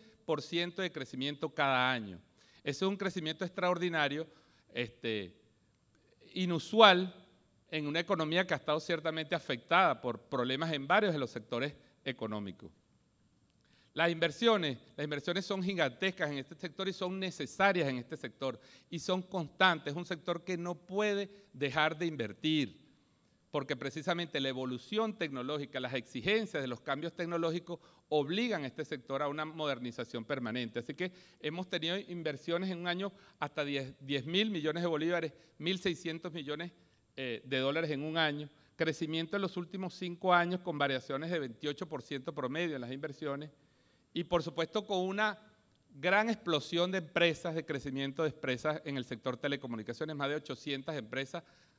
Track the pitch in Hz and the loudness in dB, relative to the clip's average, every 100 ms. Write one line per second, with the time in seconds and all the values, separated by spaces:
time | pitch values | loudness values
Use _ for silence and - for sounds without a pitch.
0 | - - - 147 - 170 175 170 185 147 | -12 -10 -2 -2 0 -2 -2 -2 -4 -4
1 | 131 131 139 147 156 - 139 131 127 123 | -8 -4 -4 -2 -4 2 4 6 4 2
2 | 104 87 - _ - - 147 135 190 196 | -4 -12 -16 _ -20 -10 -6 0 0 0
3 | 190 185 156 160 180 - 180 175 180 165 | -2 -2 -4 -4 -4 0 2 2 2 2
4 | 143 147 160 - _ _ _ - 120 - | 2 0 -6 -12 _ _ _ -4 -4 -4
5 | 113 110 92 - _ _ _ _ _ _ | -4 -2 -4 -12 _ _ _ _ _ _
6 | _ _ - - 180 165 - 214 214 180 | _ _ -8 -2 0 0 2 10 10 10
7 | 185 - - _ _ _ - 156 147 156 | 4 -6 -20 _ _ _ -6 -2 0 0
8 | 175 185 156 170 185 156 - 151 151 165 | 2 2 2 2 2 0 0 0 0 -2
9 | 160 160 147 170 - 123 - 170 180 123 | 0 -2 -2 -2 -2 -4 4 6 6 4
10 | 123 110 - 135 123 135 165 147 139 190 | -2 -4 -4 -2 0 0 -2 -2 2 4
11 | 208 151 127 - 110 120 139 147 - _ | 4 2 -2 -6 -4 -4 -4 -6 -20 _
12 | - 123 110 107 98 - - _ _ _ | -8 -6 -4 -6 -8 -10 -16 _ _ _
13 | _ _ _ _ _ _ _ _ _ 135 | _ _ _ _ _ _ _ _ _ 2
14 | 170 165 165 143 233 214 156 120 - - | 2 4 0 4 4 6 4 -2 -8 -6
15 | 147 147 - 175 190 196 185 185 143 120 | -4 -2 -2 -2 -2 -2 0 2 0 2
16 | 190 190 156 143 131 160 175 147 190 180 | -2 0 -2 -2 -8 -10 -10 -6 -6 -4
17 | 185 190 190 - 139 - 196 180 139 127 | -4 -4 -4 -6 -6 4 4 6 2 0
18 | 120 156 123 - 135 - - - - 170 | -6 -8 -10 -6 -6 -6 -12 -20 -10 -6
19 | - 185 180 185 156 - 190 160 147 147 | -2 -2 -2 -4 -2 4 6 6 0 -6
20 | 175 165 139 170 - 175 175 165 - 190 | -4 -6 -4 -4 -4 -4 -4 -8 -4 0
21 | 214 202 196 - - 135 139 147 156 156 | 2 2 -2 -10 -18 -4 0 4 2 2
22 | 170 151 107 - 156 156 120 - - _ | -2 -2 -4 -2 0 2 0 -4 -20 _
23 | _ _ _ _ _ 151 139 135 135 160 | _ _ _ _ _ -4 -2 -4 -6 -4
24 | 165 175 170 143 135 127 131 123 - 208 | -2 -2 -2 -2 -2 -2 -4 -6 -4 -2
25 | 220 202 160 131 127 147 143 135 127 131 | 0 -2 -4 -4 -4 -4 -4 -6 -4 -4
26 | 120 127 151 214 214 156 131 117 - 139 | -4 -4 2 2 2 -2 -4 -4 -4 -4
27 | 165 - 170 170 165 170 175 170 - - | -4 -4 -4 0 0 -2 -4 -12 -14 -16
28 | - 151 143 185 240 190 135 - 147 147 | 0 2 2 0 0 0 -4 -6 -6 -8
29 | - 135 143 147 156 156 151 127 123 117 | -4 -2 -2 -2 -4 -2 -2 -2 -4 -6
30 | 117 120 110 139 120 123 120 120 120 139 | -6 -6 -4 -4 -2 -2 -2 -4 -6 -4
31 | 180 - - - 151 170 185 175 160 190 | -6 -6 -20 -8 -6 -6 -4 -4 -2 -2
32 | 202 175 156 135 - 170 190 175 175 175 | -4 -4 -4 -4 -2 -2 0 -2 -2 -2
33 | 196 190 - - 147 - 143 139 131 - | -4 -8 -16 -6 -4 -2 -2 -2 -4 -8
34 | 135 139 127 180 220 190 151 160 175 151 | -2 -2 2 2 2 0 0 0 0 2
35 | 160 175 160 - - - 156 185 190 160 | 2 0 -2 -6 -20 -6 -4 -2 -2 -2
36 | 170 160 175 160 139 147 175 - _ _ | -6 -8 -8 -8 -8 -6 -8 -14 _ _
37 | _ - 131 113 127 131 135 151 160 139 | _ -8 -6 -6 -2 0 2 2 0 -2
38 | 156 160 156 147 147 - _ - 160 147 | -2 2 2 0 -8 -14 _ -2 0 0
39 | 160 160 165 202 190 185 170 190 185 - | -2 -2 -2 -2 -2 -4 -8 -6 -8 -6
40 | 180 175 185 175 175 180 180 147 143 131 | -8 0 6 6 6 0 -2 0 2 2
41 | - 139 160 170 131 117 147 143 156 147 | -2 -4 -2 -2 -2 -4 -6 -4 -6 -8
42 | - 139 131 147 127 151 170 139 120 135 | -6 -8 -6 -4 -2 0 -2 -2 -4 -6
43 | 151 139 151 139 147 - _ _ _ _ | -8 -6 -4 -4 -6 -14 _ _ _ _
44 | _ - 175 175 160 156 160 220 202 190 | _ -4 2 2 2 -2 0 0 0 0
45 | 185 196 214 196 - _ _ _ _ 139 | 0 2 0 0 -10 _ _ _ _ -2
46 | 165 196 220 220 - 156 - 170 180 185 | 4 4 4 2 2 0 2 0 2 0
47 | 156 175 170 151 175 160 160 143 135 135 | 0 4 4 4 -2 -4 -2 -4 -4 -4
48 | 139 135 156 - 135 127 151 151 156 139 | -2 0 0 0 -2 0 0 -2 -4 -4
49 | 123 120 131 123 143 139 131 117 104 117 | -4 -6 -4 -2 -2 -2 -4 -6 -6 -6
50 | 156 147 139 147 147 127 147 139 135 151 | -6 -2 -2 -2 -4 -8 -6 -6 -4 -6
51 | 113 123 135 170 - _ _ | -4 -4 -4 -8 -12 _ _